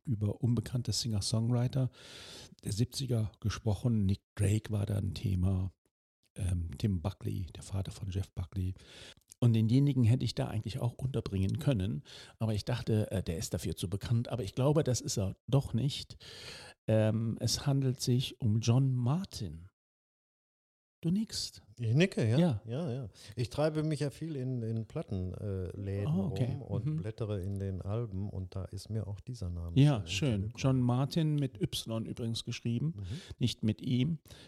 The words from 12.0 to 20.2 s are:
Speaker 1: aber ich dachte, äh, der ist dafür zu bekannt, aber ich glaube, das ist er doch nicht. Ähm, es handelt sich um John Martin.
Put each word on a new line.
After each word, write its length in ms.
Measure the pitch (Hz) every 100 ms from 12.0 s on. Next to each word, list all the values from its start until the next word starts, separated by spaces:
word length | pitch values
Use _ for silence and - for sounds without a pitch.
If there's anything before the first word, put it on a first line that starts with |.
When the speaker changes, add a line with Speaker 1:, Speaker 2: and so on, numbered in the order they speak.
| - - - -
Speaker 1:
aber 140 | 110
ich 100 | 107
dachte, 440 | - 127 - 110 107
äh, 100 | 98
der 160 | 90 85
ist 160 | -
dafür 220 | 87 - 80
zu 120 | 92
bekannt, 380 | 98 - 117 117
aber 160 | 117
ich 140 | 95 -
glaube, 260 | 131 151
das 180 | 143 120
ist 160 | - -
er 200 | 95 - -
doch 280 | 127 -
nicht. 420 | - 147 - - - - - - - - - -
Ähm, 480 | 110 110 110 113 -
es 300 | 117 - -
handelt 320 | 139 131 127
sich 400 | - 123 - -
um 180 | 110 110
John 380 | 110 120 135 127
Martin. 720 | 120 160 196 - 92 78 90 _ _ _ _ _